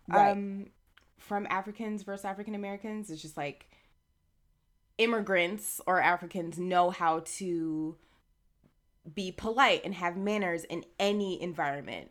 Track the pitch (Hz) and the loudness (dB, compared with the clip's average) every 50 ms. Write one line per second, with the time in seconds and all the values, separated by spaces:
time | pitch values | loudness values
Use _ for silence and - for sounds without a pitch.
0 | _ - - 202 202 202 202 202 202 196 196 196 196 - _ _ _ _ _ - | _ 2 4 6 6 6 4 2 -2 -6 -6 -8 -10 -12 _ _ _ _ _ -20
1 | _ _ _ _ - - 208 202 202 - 180 190 190 214 208 226 226 214 214 202 | _ _ _ _ -8 -4 -4 -2 -2 0 -2 -2 -2 -4 -8 -8 -6 -6 -6 -6
2 | 190 202 196 196 - 196 190 202 202 214 208 202 202 196 202 202 226 214 214 214 | -6 -8 -8 -6 -6 -8 -8 -8 -8 -8 -6 -6 -6 -6 -8 -8 -8 -8 -8 -8
3 | 208 175 160 151 - 151 - 160 143 143 - - - _ _ _ _ _ _ _ | -8 -10 -10 -12 -12 -12 -8 -6 -6 -6 -8 -10 -20 _ _ _ _ _ _ _
4 | _ _ _ _ _ _ _ _ _ _ _ _ _ _ _ _ _ _ _ - | _ _ _ _ _ _ _ _ _ _ _ _ _ _ _ _ _ _ _ 2
5 | 226 233 233 220 208 190 196 180 175 170 214 208 - - - - - 180 185 175 | 4 4 4 2 2 2 4 4 4 2 0 -4 -6 -8 -8 -2 0 2 4 6
6 | 135 165 175 175 180 165 - 185 165 170 156 175 180 185 180 180 180 180 180 - | 6 4 4 4 0 -6 -6 -6 -6 -4 -4 -4 -2 4 6 6 6 4 2 2
7 | 170 165 160 165 165 - - - 196 180 170 165 160 160 156 156 156 160 160 - | 2 2 2 2 -2 -6 -8 -6 -4 -2 -2 0 0 -2 -2 -2 -4 -4 -6 -10
8 | _ _ _ _ _ _ _ _ _ _ _ _ _ _ _ _ _ _ _ _ | _ _ _ _ _ _ _ _ _ _ _ _ _ _ _ _ _ _ _ _
9 | _ 165 151 208 190 185 - - 208 220 226 262 269 226 175 - - - 190 175 | _ -12 -8 -6 -6 -6 -6 -4 -4 0 4 6 6 6 6 4 2 -4 -6 -2
10 | 180 175 175 190 196 202 214 214 196 175 170 165 - - 170 170 - - _ - | -2 -2 -2 0 -2 0 0 2 0 0 0 -2 -4 -6 -6 -6 -6 -8 _ 0
11 | 202 202 208 208 202 190 175 - 165 180 160 170 151 143 143 143 127 - 107 82 | 2 2 2 2 0 -2 -2 -2 -4 -4 -2 0 0 0 0 -2 -6 -8 -8 -8
12 | 67 - | -10 -8